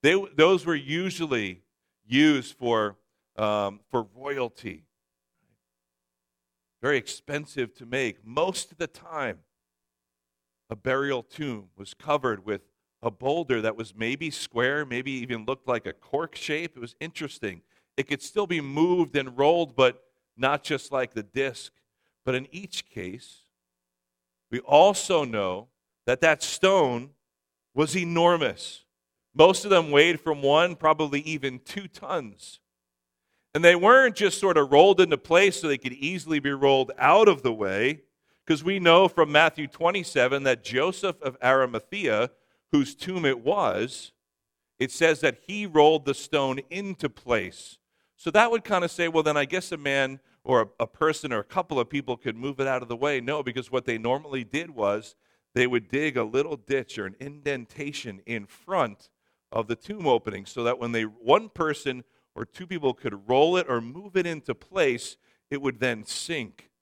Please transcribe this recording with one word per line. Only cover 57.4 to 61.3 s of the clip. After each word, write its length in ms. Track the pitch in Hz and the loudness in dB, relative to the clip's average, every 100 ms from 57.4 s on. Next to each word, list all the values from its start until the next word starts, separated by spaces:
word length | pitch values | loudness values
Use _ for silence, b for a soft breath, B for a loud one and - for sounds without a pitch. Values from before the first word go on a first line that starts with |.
| 143 135 117 - 147 143 123 95 107 | -8 -8 -10 -12 -12 -10 -14 -14 -10
in 200 | 117 101 | -10 -10
front 640 | - - 190 120 98 _ _ _ _ _ | -20 -6 -4 -4 -6 _ _ _ _ _
of 160 | - 110 | -6 -6
the 80 | |
tomb 320 | 117 - 208 156 | -8 -8 -4 2
opening 400 | 117 113 98 95 | 2 0 -10 -12
so 160 | - | -4
that 160 | 117 127 | -4 -2
when 140 | 117 | -4
they, 100 | 117 | -4
one 460 | 110 110 117 | -4 -6 2